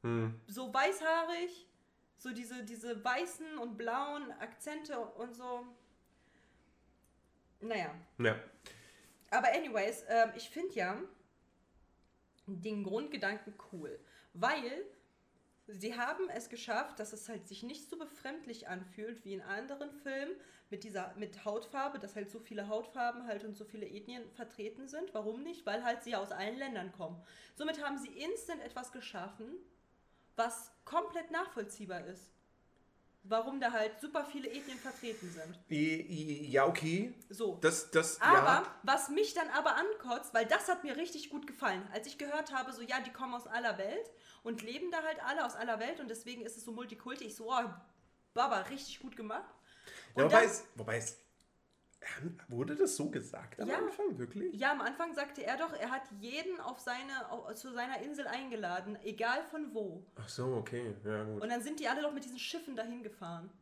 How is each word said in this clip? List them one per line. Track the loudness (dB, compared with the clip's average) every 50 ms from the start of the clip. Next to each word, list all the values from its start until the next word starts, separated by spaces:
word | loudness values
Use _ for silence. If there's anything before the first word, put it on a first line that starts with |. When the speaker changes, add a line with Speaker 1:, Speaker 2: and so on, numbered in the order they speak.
Speaker 1:
Hm. | 2 2 2 4 2 2 -2 -4 -12
Speaker 2:
So | -10 -8 -6 -6 2
weißhaarig, | 4 6 6 6 4 4 4 4 4 4 4 2 0 -2 -2 -4 -6 -10 -18 -20 _ _ _ _ _ _ _ _ _ _
so | -8 -6
diese, | -6 -6 -8 -8 -8 -10 -8
diese | -8 -10 -8 -4 -4 -4 0 2
weißen | 2 2 2 2 -2 -4 -8 -10 -8 -6 -4
und | -4 -4 -4
blauen | -2 -2 0 2 2 0 0 -2 -4 -6 -6 -6 -8
Akzente | -8 -10 -10 -10 -8 -6 -6 -6 -6 -6 -4 -4
und | -4 -6 -6 -8 -8 -8 -8
so. | -10 -6 -4 -4 -4 -6 -10 -16 -20 -20 -20 -20 _ _ _ _ _ _ _ _ -20 -20 _ _ -20 _ _ _ _ _ _ _ _ _ _ _ _ _ _ _ _ _ _ _ _
Naja. | -6 -2 -2 -2 -2 -4 -6 -10 -16 -18 -4 2
Speaker 1:
Ja. | 4 4 4 2 -4 -14 -20 -18 -18 -18 -18 -18 -20 -20 -20 -20 -20 -20 -20 _ -6 2
Speaker 2:
Aber | 2 6 6 6
anyways, | 6 6 2 2 0 2 2 2 0 -4 -2 4
ähm, | 6 6 6 6 4
ich | -8 -10 -8
find | -4 -4 -4 -2 0
ja | 0 0 0 0 -2 -6 -10 -12 -20 -20 _ _ _ _ _ _ _ _ _ _ -20 -20 _ _ _ _ _ _ _ _ _ _ _ _
den | -8 -8 -4 -4 -2 -2 -2 0
Grundgedanken | 0 0 0 0 -2 -2 0 0 0 0 0 -6 -12 -14 -16 -16 -12
cool, | -10 -8 -8 -8 -8 -10 -14 -20 -20 -20 -20 -18 _
weil | 0 2 2 2 2 0 -4 -4 -6 -8 -10 -12 -20 _ _ _ _ _ _ _ _ _ _ _ _ _
sie | -16 -12 -6 -6 -4 -2
haben | 0 -2 -2 0 -2 -2 -2
es | -2 -6 -6 -8
geschafft, | -10 -10 -4 0 0 0 0 -2 -4 -8
dass | -8 -8
es | -8 -12 -10 -8
halt | -10 -10 -10 -10
sich | -12 -10 -8
nicht | -10 -10 -10 -10 -10
so | -10 -10
befremdlich | -10 -12 -12 -12 -10 -10 -10 -8 -10 -10 -12 -10 -8 -8
anfühlt | -8 -8 -8 -10 -8 -8 -6 -6 -8 -8 -8
wie | -8 -8
in | -8
anderen | -4 -4 -4 -4 -4 -6 -6 -6 -6 -8
Filmen | -8 -8 -6 -4 -2 -2 -2 -4 -6 -10 -12 -20 -20 -20 -12 _
mit | -10 -10 -8
dieser, | -6 -4 -4 -4 -4 -6
mit | -6 -8 -8 -8 -6 -4
Hautfarbe, | -2 -2 -2 -4 -4 -2 -2 -2 0 -2 -4
dass | -8 -8 -6
halt | -8 -8 -6
so | -8 -14
viele | -12 -8 -8 -6 -4 -2
Hautfarben | -2 -2 -2 -4 -2 0 0 0 0 -2 -6
halt | -4 -4 -4
und | -4 -8 -8
so | -10 -12
viele | -12 -8 -8 -8 -8
Ethnien | -8 -10 -10 -10 -10 -10 -10 -12
vertreten | -10 -12 -12 -12 -8 -6 -6 -6 -6 -8 -12
sind. | -8 -6 -6 -6 -4
Warum | -4 -2 -2 -2 -4 -4
nicht? | -6 -8 -8 -4 -2
Weil | 0 0 2
halt | 2 2 0 0 0
sie | -2 -2
aus | -2 0 -2
allen | -2 -2 -2 -2 -2
Ländern | -2 -4 -4 -2 -4 -4 -6
kommen. | -6 -6 -6 -6 -6 -10 -14 -18 -20 -20 -20 -20 -8
Somit | -2 -2 0 0 0 -2
haben | -2 -2 -2
sie | -6 -8
instant | -8 -6 -2 -2 -2 -2 -2 -4 -6 -6
etwas | -6 -8 -8 -8 -10 -8
geschaffen, | -12 -12 -12 -8 -6 -6 -6 -6 -8 -10 -10 -10 -10 -12 -12 -16 -20 -20 _ _ _ _ _ _ _ _ _ _ _
was | 2 2 2 2 -4 -10 -14 -20 _ _
komplett | 2 2 2 2 2 -2 -4 -4 0
nachvollziehbar | 0 0 0 0 -2 -4 -4 -4 -6 -10 -6 -6 -6 -6 -6
ist. | -8 -12 -12 -14 -20 _ _ _ _ _ _ _ _ _ _ _ _ _ _ _ _ _ _ -2 2
Warum | 2 2 2 2 -2 2
da | 2 2
halt | 4 4 2 2 0 -4
super | -8 -2 0 0 -2
viele | 0 -4 -4 -4 -4
Ethnien | -4 -6 -6 -8 -10 -8
vertreten | -8 -8 -8 -6 -6 -6 -6 -4 -8 -10
sind. | -8 -8 -8 -10 -10 -14 -6 -2
Speaker 1:
I, | 4 4 6 6 4 2
i, | 0 -2 -4 -4 -2 -2 -2 -4 -4 6
ja, | 8 8 10
okay. | 10 6 4 2 4 4 4 2 0 -4 -10 -14 -16
Speaker 2:
So. | -4 -2 0 0 0 6
Speaker 1:
Das, | 6 6 6 6 -2 6
das, | 6 6 6 6 2 8
Speaker 2:
Aber | 10 12 12
Speaker 1:
ja. | 12 12 10 8 8 6 2 -6 -2 4
Speaker 2:
was | 6 6 6 6 2
mich | 4 4 4 4 4
dann | 0 0 4
aber | 2 4 6 6 4
ankotzt, | 6 4 2 0 -2 0 -2 -2 -2 -2 2
weil | 4 4 6
das | 6 4 4 6 2
hat | 2 2 2
mir | -4 -2
richtig | -2 -2 -4 -4 -8 -8 -6
gut | -8 -8 -8 -8
gefallen, | -8 0 2 2 2 2 -2 -4
als | -6 -6 -6
ich | -6 -8 -6
gehört | -4 -2 -2 -2 -2 0 0
habe, | -2 -2 -2
so, | -6 -8
ja, | -4 -2 -2 -2
die | -2 -4
kommen | -6 -6 -6 -4 -4
aus | -6 -6 -2
aller | -2 0 2 2 0 2
Welt | 0 -2 -2 -2 -4 -6 -10 -20 -20 -20 -20 -10 -6
und | -4 -4 -4
leben | -4 -6 -4 -4 -2 0
da | 0 2
halt | 2 0 -2 0 -2
alle | 0 0 2 0
aus | 0 0
aller | -2 0 0 0 0
Welt | 0 -2 -2 -4
und | -4 -6
deswegen | -6 -8 -6 -8 -8 -6 -8
ist | -8 -8
es | -10 -8
so | -8
Multikulti. | -6 -6 -6 -8 -8 -12 -8 -8 -8 -6 -6
Ich | -10 -8
so, | -6 -2 2
oh, | 4 4 4 2 -4 -8 -14 -20 _ _ _ _ _ _ _ _
Baba, | _ 6 6 6 6 4
richtig | 2 0 -6 -8 -6 -8 -10 -10
gut | -10 -12 -8
gemacht. | -8 -6 -4 -4 -6 -6 -10 -16 -20 -20 -20 -20 -20 -18 -16 -14 -14 -16 -2 6
Speaker 1:
Ja, | 8
Speaker 2:
Und | 8 12
Speaker 1:
wobei | 12 12
Speaker 2:
dann | 12 12
Speaker 1:
es, | 6 0 -6 -10 -10
wobei | -8 -2 0 0 0
es, | 0 -2 -8 -10 -20 _ _ _ -20 _ _ _ _ _ _ _ _ _ -20 _ -10 -8 -8 -4
ähm, | -6 -6 -6 -8 -10
wurde | -6 -2 -2 0 0 4
das | 4 6 4 6
so | 2 0 0
gesagt | 0 -2 -4 -6 -10 -10 -10 -12 -8 -4
am | -2 0
Speaker 2:
Ja. | 0 0
Speaker 1:
Anfang, | 0 0 0 0 0 0 0 -2
wirklich? | -4 -6 -4 -4 -2 -2 -2
Speaker 2:
Ja, | 0 2 2
am | 2 2
Anfang | 0 -2 0 -2 -4 -2 -2
sagte | -4 -4 -4 -6 -6
er | -2 -2 0
doch, | 0 0 -2
er | -2 -4 -2 -2
hat | -2 -4 -4 -8 -12 -10
jeden | -8 -4 -4 -4 -2 -2 -4 -4
auf | -4 -6 -8 -6
seine, | -4 -4 -4 -4 -4 -6 -6 -6 -4 -4
au-, | -6 -6 -6 -8 -10
zu | -8 -8 -6
seiner | -4 -4 -2 -2 -2 -4
Insel | -4 -4 -4 -4 -4 -4
eingeladen, | -4 -4 -4 -4 -4 -2 -2 0 -2 -2 -2 -4 -8 -6
egal | -6 -6 -2 0 2 2 2 2 0 -4
von | -6 -6 -6 -4 -2
wo. | -2 -4 -2 -6 -8 -12 -14 -12
Speaker 1:
Ach | -12 -10 -8
so, | -4 -2 0 2 2
okay, | 0 0 -2 -4 -4 -2 -4 -6 -4 -2
ja, | -2 0 0 0
gut. | -2 -2 -2
Speaker 2:
Und | -2 0
dann | -2 -2
sind | -2 -2 -4 -2
die | 0 0
alle | 0 2
doch | 0 0
mit | 0 -2 -6
diesen | -6 -8 -6
Schiffen | -6 -4 -4 -6 -6 -6 -4
dahin | -4 -4 -4 -6 -8
gefahren. | -8 -10 -10 -8 -8 -8 -8 -8 -8 -12 -14 -18